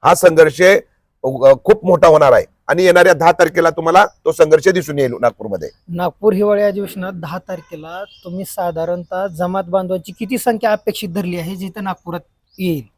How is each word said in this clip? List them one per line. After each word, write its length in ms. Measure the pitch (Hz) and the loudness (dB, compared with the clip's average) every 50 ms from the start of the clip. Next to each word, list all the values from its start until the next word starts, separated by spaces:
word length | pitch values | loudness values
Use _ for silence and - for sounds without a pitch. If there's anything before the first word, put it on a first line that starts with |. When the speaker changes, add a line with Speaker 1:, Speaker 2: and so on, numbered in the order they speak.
| _ | _
Speaker 1:
हा 120 | 147 175 | 2 2
संघर्ष, 460 | 170 - 180 160 160 160 156 131 139 | 4 4 2 6 6 4 4 4 2
अ, 920 | 185 185 196 208 - _ _ _ _ _ _ _ - 131 131 127 127 135 135 131 _ | 2 4 4 2 0 _ _ _ _ _ _ _ -8 -8 -6 2 4 4 4 4 _
खूप 220 | - 143 143 - | 2 2 2 4
मोठा 220 | 180 180 165 143 170 | 0 2 4 6 6
होणार 240 | 156 151 151 139 | 6 6 6 4
आहे 140 | 123 107 98 _ _ _ _ - | 4 2 2 _ _ _ _ -4
आणि 160 | 143 165 185 | -2 2 2
येणाऱ्या 300 | 185 175 180 175 185 175 | 4 6 6 6 4 4
दहा 180 | 143 170 170 | 4 4 2
तारखेला 380 | 170 - 175 160 170 175 165 165 | 4 4 0 0 0 0 0 0
तुम्हाला 360 | 156 170 160 165 165 - - | -2 -2 -4 2 4 4 4
तो 260 | - _ _ _ 156 | 2 _ _ _ -6
संघर्ष 360 | 160 - 170 151 156 156 139 190 | 2 2 2 4 4 4 4 2
दिसून 320 | 185 185 165 156 151 143 | 0 0 -4 -4 -4 -2
येईल 140 | 139 127 120 - | -2 -2 -2 -2
नागपूरमध्ये. 480 | 120 120 110 _ - 110 98 92 78 - _ _ _ - | -2 -2 -2 _ -12 -10 -10 -10 -10 -12 _ _ _ -14
Speaker 2:
नागपूर 460 | 170 175 180 175 - _ - 214 196 | -8 -6 -6 -6 -6 _ -2 0 0
हिवाळी 280 | 185 208 208 208 202 | 0 0 0 0 0
अधिवेशनात 500 | 208 202 196 202 202 - - 202 185 185 | 0 -2 -2 -4 -10 -10 -10 -10 -10 -10
दहा 260 | 196 175 160 151 160 175 | -10 -12 -12 -12 -12 -14
तारखेला 680 | _ _ 190 170 - _ - 156 151 160 170 185 202 _ _ _ _ | _ _ -16 -16 -14 _ -18 -18 -16 -16 -14 -16 -16 _ _ _ _
तुम्ही 220 | 180 175 185 196 | -14 -12 -12 -12
साधारणतः 840 | - - - 185 175 165 160 160 165 175 175 175 _ - 185 196 202 | -12 -8 -6 -6 -6 -6 -6 -6 -6 -6 -8 -8 _ -10 -8 -8 -8
जमात 360 | 175 156 180 180 185 196 190 170 | -6 -6 -6 -6 -4 -6 -8 -4
बांधवांची 440 | 175 190 185 180 185 185 - - 185 _ | -4 -4 -4 -4 -6 -8 -8 -12 -14 _
किती 180 | 226 190 262 240 | -8 -6 -6 -4
संख्या 340 | - 254 233 214 - 226 | -2 -2 -4 -2 -2 -2
अपेक्षित 380 | 214 208 _ - 185 - - 196 | -2 -2 _ -6 -8 -8 -10 -8
धरली 280 | 170 202 190 180 175 175 | -8 -8 -6 -6 -8 -8
आहे, 180 | 165 165 196 | -8 -10 -10
जी 100 | 185 190 | -10 -12
इथं 180 | 190 170 208 196 | -12 -12 -10 -10
नागपुरात 360 | 190 185 _ _ 175 170 175 _ _ _ _ _ _ _ - | -10 -10 _ _ -12 -12 -12 _ _ _ _ _ _ _ -8
येईल? 240 | 190 180 165 147 120 101 _ | -4 -4 -4 -4 -8 _ _